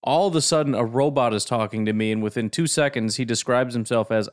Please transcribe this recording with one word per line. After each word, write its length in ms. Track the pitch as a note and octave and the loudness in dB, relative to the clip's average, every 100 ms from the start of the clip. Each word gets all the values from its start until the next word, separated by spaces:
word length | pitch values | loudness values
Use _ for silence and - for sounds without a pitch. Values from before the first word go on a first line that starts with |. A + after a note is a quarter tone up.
all 240 | - D3+ G3 | 2 2 2
of 80 | E3 | 2
a 60 | |
sudden 340 | - D#3+ C#3+ A2+ | 2 2 2 0
a 100 | A#2 | 0
robot 480 | A#2+ C#3+ C#3 A#2+ | 2 2 2 2
is 100 | G#2+ - | 0 -2
talking 400 | A#2+ G#2+ A2 G#2+ | -2 -2 -2 0
to 80 | |
me, 180 | G#2+ A2 | 0 0
and 100 | A2 | 0
within 280 | G#2+ A#2+ A2 | -2 -2 -4
two 180 | - E3 | -2 0
seconds 480 | - C#3+ B2+ A2 G#2 | 2 0 0 -4 -4
he 100 | A#2+ | -2
describes 480 | A#2 - B2 B2+ | -2 0 0 2
himself 380 | A#2+ A2 A#2+ G#2+ | -2 -2 -2 0
as 180 | A2 G#2 | -2 -2